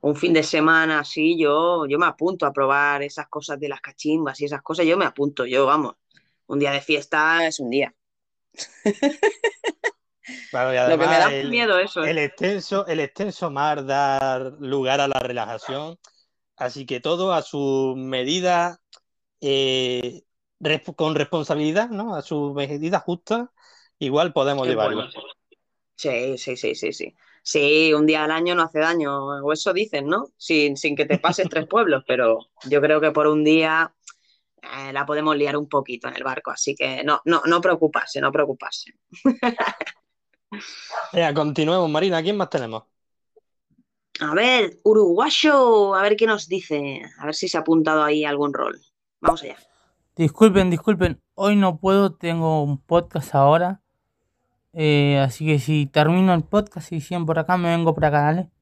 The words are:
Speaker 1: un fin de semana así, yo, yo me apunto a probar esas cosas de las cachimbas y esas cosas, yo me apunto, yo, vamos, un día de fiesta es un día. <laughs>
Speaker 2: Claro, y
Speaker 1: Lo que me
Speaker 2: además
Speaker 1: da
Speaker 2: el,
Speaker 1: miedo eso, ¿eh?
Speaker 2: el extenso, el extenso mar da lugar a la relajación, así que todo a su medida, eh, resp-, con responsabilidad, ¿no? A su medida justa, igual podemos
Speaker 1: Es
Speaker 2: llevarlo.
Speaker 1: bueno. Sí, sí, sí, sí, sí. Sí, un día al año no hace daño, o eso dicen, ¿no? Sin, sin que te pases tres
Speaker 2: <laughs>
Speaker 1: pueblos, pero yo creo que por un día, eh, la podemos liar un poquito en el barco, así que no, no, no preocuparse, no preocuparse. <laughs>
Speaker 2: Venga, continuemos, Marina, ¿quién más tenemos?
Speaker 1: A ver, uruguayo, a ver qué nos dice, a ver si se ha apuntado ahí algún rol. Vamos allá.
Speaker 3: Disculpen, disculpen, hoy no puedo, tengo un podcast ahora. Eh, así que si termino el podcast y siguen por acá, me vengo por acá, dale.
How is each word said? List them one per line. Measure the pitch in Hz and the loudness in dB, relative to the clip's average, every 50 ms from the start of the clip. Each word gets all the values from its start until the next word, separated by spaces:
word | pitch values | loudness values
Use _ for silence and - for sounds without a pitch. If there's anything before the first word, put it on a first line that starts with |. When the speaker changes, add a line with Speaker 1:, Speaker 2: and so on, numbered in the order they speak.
Speaker 1:
un | - 143 147 | 0 -2 -2
fin | 139 - 170 170 | 0 0 2 2
de | 156 151 | 2 2
semana | 156 - 160 151 160 160 160 160 160 156 151 | 2 0 2 4 4 4 4 4 2 0 -2
así, | 147 - - 160 156 160 170 165 | -2 -4 -4 -2 0 0 2 2
yo, | 160 147 143 156 165 170 175 165 156 139 | 2 2 2 2 2 2 0 0 0 -2
yo | 139 151 | 0 0
me | 175 | 0
apunto | 165 - _ 156 175 190 170 156 | 0 0 _ -4 -4 -2 -2 -4
a | 143 143 | -4 0
probar | 143 139 135 139 143 143 143 143 143 143 | 0 0 2 2 2 2 0 0 -2 -4
esas | 143 - - 143 _ | -8 -8 -12 -12 _
cosas | - 151 143 - 147 135 | -10 -12 -10 -10 -10 -10
de | 143 143 | -8 -10
las | 139 - | -10 -12
cachimbas | - - 135 _ - 151 156 160 156 139 131 - | -14 -20 _ _ -4 -2 -2 -2 -2 -4 -6 -6
y | 143 | -8
esas | 143 147 135 | -6 -8 -10
cosas, | _ - 160 185 175 | _ -8 -2 0 2
yo | 160 165 196 | 2 2 2
me | 185 | 0
apunto, | 135 - - 143 143 143 - 127 | -2 -2 -4 -4 -4 -4 -6 -6
yo, | 123 127 131 139 | -2 0 2 2
vamos, | 131 143 156 147 117 - _ _ _ _ _ _ _ _ _ _ _ | 4 2 2 0 -4 -8 _ _ _ _ _ _ _ _ _ _ _
un | - 143 | -4 -2
día | 143 139 | -2 0
de | 139 139 | -2 -4
fiesta | - - 151 143 - _ - 151 151 156 165 165 165 160 | -2 -2 -2 -2 -2 _ 0 2 2 2 2 2 2 0
es | 156 - | -2 -4
un | 139 120 | -6 -2
día. | 120 139 135 120 _ _ _ _ _ _ _ _ _ _ _ _ _ | -2 -2 -2 -2 _ _ _ _ _ _ _ _ _ _ _ _ _
<laughs> | - - - _ - _ 214 202 - - 277 294 - - 427 - - - 453 - _ - 480 - _ - 480 - _ _ _ _ _ _ - 254 254 - - | -18 -18 -18 _ -4 _ -2 -2 0 -2 -2 0 0 -2 -2 -2 0 -4 -4 -4 _ -8 -8 -8 _ -8 -8 -8 _ _ _ _ _ _ -20 -20 -18 -18 -8
Speaker 2:
Claro, | - 127 127 131 131 | -4 -2 -2 0 2
y | 123 123 - | 2 4 4
Speaker 1:
Lo | 165 151 | 4 4
que | 165 160 | 4 4
me | 160 | 4
Speaker 2:
además | 165 | 4
Speaker 1:
da | 180 202 139 | 4 4 2
Speaker 2:
el, | 139 139 143 | 0 -4 -2
Speaker 1:
miedo | 240 240 240 220 196 180 | -2 0 0 2 2 2
eso, | 185 202 - 175 160 | 0 0 -4 -4 -2
¿eh? | 151 | -2
Speaker 2:
el | 165 160 | 0 -2
extenso, | 147 143 - - - 185 202 196 170 - 196 196 196 196 | -2 -4 -4 -4 -4 -4 -4 -4 -6 -4 -4 -4 -2 -2
el | 165 156 | -4 -4
extenso | 147 135 _ - 196 208 175 - 185 165 | -4 -6 _ -8 -8 -8 -6 -6 -8 -6
mar | 139 139 143 151 151 143 135 | -4 -2 -2 -2 -2 -2 -4
da | 131 135 139 143 139 135 135 135 135 131 127 131 131 139 151 | -2 0 0 0 0 0 0 0 -2 -2 -4 -6 -8 -12 -12
lugar | 143 131 135 139 131 127 135 139 | -8 -4 -4 -2 0 0 0 0
a | 139 139 | 0 0
la | 135 131 | -2 -2
relajación, | 131 127 123 120 110 104 117 110 - - 131 139 151 160 170 _ _ - _ _ _ _ _ _ _ _ _ _ | -4 -4 -6 -6 -6 -8 -10 -12 -10 -10 -10 -8 -8 -10 -14 _ _ -20 _ _ _ _ _ _ _ _ _ _
así | 131 123 123 139 135 | -8 -8 -8 -10 -10
que | 123 135 123 | -8 -8 -6
todo | - 156 170 175 185 190 180 | -2 -2 -2 -2 0 0 -2
a | 156 147 | -2 -4
su | - - 143 139 135 135 135 135 131 131 131 | -4 -6 -4 -2 0 0 0 0 -2 -4 -6
medida, | 131 131 131 127 127 131 160 185 180 180 180 170 170 175 175 _ _ _ - - _ _ _ _ _ _ _ _ | -8 -6 -4 -4 -2 -2 -2 -2 0 0 2 2 0 -2 -4 _ _ _ -20 -20 _ _ _ _ _ _ _ _
eh, | - 143 139 135 135 135 131 131 127 123 127 123 127 123 - - _ _ _ _ _ _ _ _ | -4 -2 0 0 0 0 0 0 -2 -2 -2 -4 -6 -8 -10 -14 _ _ _ _ _ _ _ _
resp-, | - 151 156 147 _ - 160 | -4 -2 -2 -2 _ -12 -6
con | - 165 156 160 | -4 -2 -2 0
responsabilidad, | 147 147 - - 165 151 - 160 147 151 156 156 196 226 240 | -2 -2 -2 -2 -6 -2 -2 -2 -2 0 0 0 0 -2 -2
¿no? | 226 196 214 233 196 | -4 -8 -8 -8 -8
A | 151 - | -8 -8
su | - 160 147 147 143 143 | -6 -6 -4 -4 -4 -4
medida | 143 139 135 147 143 156 165 185 180 | -6 -6 -6 -6 -6 -4 -2 -2 -2
justa, | - - 175 175 _ - 220 233 240 247 _ _ _ _ _ _ _ _ _ _ | -2 -4 -8 -8 _ -4 -4 -4 -4 -8 _ _ _ _ _ _ _ _ _ _
igual | 147 135 131 147 170 175 147 | -6 -2 0 0 0 0 0
podemos | 151 135 139 143 139 131 127 | 0 0 0 0 -2 -2 -2
Speaker 1:
Es | |
Speaker 2:
llevarlo. | 127 113 107 - 107 | 0 0 0 0 -2
Speaker 1:
bueno. | 107 - - - - - - - _ _ _ _ _ _ _ _ _ _ _ _ | -4 -8 -8 -12 -18 -18 -20 -20 _ _ _ _ _ _ _ _ _ _ _ _
Sí, | - - 151 127 117 123 135 135 123 | -8 -6 -4 -4 -2 -4 -4 -6 -8
sí, | - - 127 123 | -8 -10 -10 -6
sí, | - - - | -4 -6 -6
sí, | - - - - | -4 -6 -8 -6
sí. | - - - _ _ _ _ _ _ _ | -8 -12 -14 _ _ _ _ _ _ _
Sí, | - - 151 143 143 151 156 160 160 151 | -2 0 2 4 4 4 4 6 4 4
un | 151 151 156 | 4 4 4
día | 156 156 156 | 4 2 0
al | 151 | -2
año | 156 160 170 175 175 | -2 -2 0 0 0
no | 175 165 | 0 0
hace | 160 - 156 | 0 0 0
daño, | 156 160 170 170 151 143 139 139 135 139 143 139 139 | 0 0 0 0 -2 -2 -4 -4 -6 -6 -8 -4 -2
o | 143 156 | -2 -2
eso | 151 - 208 180 | -2 -2 -2 -2
dicen, | 180 220 220 - 147 139 147 | -2 -2 -4 -4 -6 -2 -2
¿no? | 170 208 269 - _ _ | -2 -2 -4 -8 _ _
Sin, | - - 165 156 147 147 139 139 | -4 0 2 2 2 2 0 -2
sin | - 156 147 | -4 -4 -2
que | - 147 | -2 0
te | 143 147 139 | 0 0 0
pases | - 170 180 - 185 170 | 0 -2 0 0 -4 -2
tres | - 160 151 147 | -2 -4 -4 0
Speaker 2:
<laughs> | |
Speaker 1:
pueblos, | - 226 233 180 147 131 - - | 0 2 2 2 2 0 0 -2
pero | 127 123 123 113 113 113 - _ _ _ - 131 | 0 2 4 2 2 0 -2 _ _ _ -4 0
yo | 143 147 | 2 2
creo | 143 147 156 151 | 4 4 4 4
que | 151 156 | 2 2
por | 151 156 151 151 | 2 2 2 2
un | 151 151 151 | 2 4 4
día, | 151 156 160 160 160 156 160 165 - _ _ _ - - _ _ _ _ _ _ _ _ _ - | 4 4 4 4 2 2 0 0 -2 _ _ _ -20 -20 _ _ _ _ _ _ _ _ _ -18
eh, | - 127 135 135 139 135 | -16 -14 -12 -12 -8 -6
la | 139 143 | -6 -4
podemos | 143 151 151 151 156 151 143 | -2 -2 -2 0 0 0 0
liar | 147 139 139 147 | 0 0 -2 -4
un | 147 143 | -6 -2
poquito | 147 143 139 - 123 120 - 127 | -4 -4 -4 -4 -12 -10 -10 -10
en | 131 | -10
el | 131 131 | -8 -8
barco, | 135 131 135 - - | -8 -8 -8 -10 -10
así | 131 - - - 139 | -8 -6 -4 -4 -4
que | - 135 135 131 127 135 | -4 -4 -4 -4 -4 -2
no, | 147 151 - - | -2 -2 -2 0
no, | 156 170 156 - | 0 0 2 2
no | 165 170 175 | 2 0 2
preocuparse, | 170 185 175 151 160 151 147 127 - - - 139 | 2 2 2 2 0 0 0 -2 -6 -6 -6 -4
no | 143 139 | -4 -2
preocuparse. | 135 151 147 151 139 - - - - - - - _ _ _ _ | 0 0 0 0 -2 -8 -8 -10 -10 -12 -14 -16 _ _ _ _
<laughs> | - - - 269 240 - - 226 233 - - - - - - - - _ _ _ _ _ _ _ _ _ _ _ - 208 - - - - - - - - - - | -20 -2 -2 -2 0 0 -2 -4 -2 -2 -6 -6 -6 -8 -12 -14 -14 _ _ _ _ _ _ _ _ _ _ _ -16 -16 -16 -16 -18 -18 -18 -12 -10 -10 -10 -4
Speaker 2:
Venga, | - 175 170 156 143 | 0 0 0 2 2
continuemos, | 151 151 151 147 165 156 156 175 185 180 160 | 0 -2 -2 0 0 0 2 2 2 0 0
Marina, | 147 156 175 196 180 165 | 0 0 0 0 0 0
¿quién | 160 185 208 208 | -2 -2 -2 -2
más | 185 - | -4 -2
tenemos? | - 156 123 113 113 110 _ _ _ _ _ _ _ _ _ _ _ _ _ _ _ _ _ _ _ _ _ _ _ _ _ _ _ - | -2 -4 -4 -4 -8 -12 _ _ _ _ _ _ _ _ _ _ _ _ _ _ _ _ _ _ _ _ _ _ _ _ _ _ _ -8
Speaker 1:
A | 156 151 151 | -6 -2 0
ver, | 185 226 247 254 247 208 175 - - _ | 2 4 4 4 2 2 0 -2 0 _
uruguayo, | 208 214 214 208 180 170 190 247 302 - - - 302 294 277 254 240 226 214 202 196 196 | 4 6 6 6 6 4 2 2 0 0 2 4 4 6 6 6 6 6 6 4 4 2
a | 190 196 | 2 2
ver | 208 214 | 2 2
qué | 208 226 226 | 2 2 0
nos | 214 202 - 165 | 0 -2 -4 -6
dice, | 180 185 180 - 156 147 143 139 135 - - - _ - | -6 -8 -6 -4 -6 -4 -4 -6 -8 -10 -14 -18 _ -10
a | 143 | -8
ver | 147 156 | -8 -6
si | - - 175 | -6 -6 -4
se | - 165 | -4 -4
ha | |
apuntado | 160 - 165 160 156 156 156 156 151 | 0 2 2 2 4 2 2 2 2
ahí | 147 151 151 151 | 2 0 0 0
algún | 147 143 143 147 143 139 | -2 -2 -2 -2 -2 -2
rol. | - - - - - _ _ _ _ _ _ _ _ | -4 -6 -6 -6 -10 _ _ _ _ _ _ _ _
Vamos | 160 160 165 165 - | 0 0 0 0 -4
allá. | - - - _ _ _ _ _ _ _ _ _ _ _ | -14 -16 -18 _ _ _ _ _ _ _ _ _ _ _
Speaker 3:
Disculpen, | - 165 147 - - 220 220 180 196 185 185 | 0 0 0 4 6 6 6 6 6 4 4
disculpen, | 175 165 - - 214 165 180 175 143 - _ _ _ | 2 0 0 0 0 2 0 -2 -2 -4 _ _ _
hoy | - 196 202 208 202 | -2 0 2 4 4
no | 196 185 170 151 | 4 2 0 0
puedo, | - 190 190 196 202 190 160 | 2 2 4 4 4 2 0
tengo | _ - 170 165 165 165 160 160 156 147 | _ -4 -4 -2 0 0 0 0 0 0
un | 143 143 135 | -2 -4 -6
podcast | _ _ 165 170 175 - - 165 135 - - | _ _ 2 2 2 0 -8 -8 -8 -2 2
ahora. | 143 139 143 156 165 175 180 190 - _ _ _ _ _ _ _ _ _ _ _ _ _ _ _ _ _ _ _ | 4 6 6 6 4 2 0 -2 -6 _ _ _ _ _ _ _ _ _ _ _ _ _ _ _ _ _ _ _
Eh, | 165 156 151 147 147 143 143 143 139 | 0 2 4 4 4 4 4 4 2
así | 139 135 120 - 156 | 2 0 -2 -4 0
que | 156 151 143 | 2 2 2
si | - - 156 151 147 143 | 2 2 0 0 0 2
termino | _ 151 151 156 170 180 190 190 180 | _ 4 4 4 4 4 4 4 4
el | 160 156 | 2 0
podcast | - - 165 - - - 175 156 - 175 | 0 0 0 0 -2 -10 -16 -12 -8 -8
y | 160 | -8
siguen | 143 - 180 175 170 | -6 -6 -6 -4 -2
por | 156 160 160 | -2 -2 -2
acá, | 160 165 180 180 | 0 0 0 0
me | 175 170 | 2 0
vengo | 170 170 170 165 156 | 0 2 2 0 2
por | 151 156 | 2 0
acá, | 151 147 147 147 | 2 2 4 2
dale. | 147 156 175 180 - _ _ | 2 2 0 -2 -6 _ _